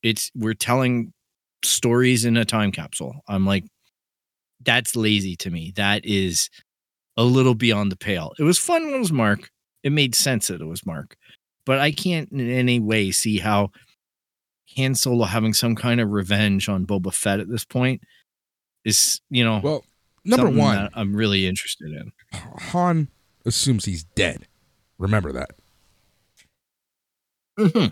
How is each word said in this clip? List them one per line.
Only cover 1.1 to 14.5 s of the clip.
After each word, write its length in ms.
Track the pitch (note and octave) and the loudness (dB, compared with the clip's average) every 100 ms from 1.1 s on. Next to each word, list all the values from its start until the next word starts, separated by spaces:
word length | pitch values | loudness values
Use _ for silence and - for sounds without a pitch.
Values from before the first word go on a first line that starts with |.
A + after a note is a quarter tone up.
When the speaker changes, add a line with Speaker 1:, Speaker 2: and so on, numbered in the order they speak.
| _ _ _ _ _ | _ _ _ _ _
Speaker 1:
stories 600 | - - A#2+ A#2+ B2+ B2 A#2+ | -4 0 2 4 4 4 2
in 120 | A#2 | 2
a 80 | A2 | 2
time 260 | A2 G#2 | 0 0
capsule. 500 | F#2+ D#2 - C2 C#3 - | -2 -10 -12 -12 -14 -6
I'm 180 | G2+ F#2+ | -2 2
like, 180 | G2 - _ _ _ _ _ _ _ _ _ | 0 -2 _ _ _ _ _ _ _ _ _
that's 320 | B2 A#2+ A#2+ A#2+ | 0 0 0 0
lazy 400 | A2 G#2 F#2+ F2 | 2 2 0 -6
to 120 | F#2+ | -8
me. 220 | E2+ D#2+ G2+ | -8 -8 -2
That 300 | G2+ G#2 - | 0 0 0
is 440 | G2 F#2+ E2 - - _ _ _ _ _ - | -2 0 -2 -4 -8 _ _ _ _ _ 0
a 60 | |
little 320 | B2 B2+ C3 A#2 | 2 4 4 4
beyond 360 | A#2 G#2 G2+ | 2 2 0
the 40 | F#2 | -4
pale. 360 | G#2 F#2 D#2 - | -4 -4 -6 0
It 60 | |
was 160 | D3+ F3+ | 2 2
fun 260 | - E4+ D#4 | 2 -2 0
when 80 | C4+ | -4
it 40 | |
was 120 | G#3 | -2
Mark. 380 | C#3+ A2 G2+ - _ _ _ | 2 2 0 -6 _ _ _
It 80 | C#3+ | -2
made 220 | D3+ C3+ | 2 2
sense 340 | A#2 C#3+ A#2+ - | 2 0 -2 -2
that 140 | F2 | -6
it 40 | D#2+ | -8
was 200 | E2 - | -8 -8
Mark. 320 | D#2 C#2 - _ _ _ _ - | -10 -12 -20 _ _ _ _ -2
But 140 | C3+ | 2
I 120 | D3 | 2
can't 400 | D3 F#3 E3+ - | 0 -2 -2 -4
in 80 | C#3 A#2+ | -6 -2
any 300 | B2+ B2 B2 | 0 2 2
way 300 | G#2+ A2 G2 | 2 2 2
see 260 | F#2 A2+ G#2 | 0 0 -2
how 320 | G2+ G2+ G2+ _ _ _ _ _ _ _ _ | 2 2 0 _ _ _ _ _ _ _ _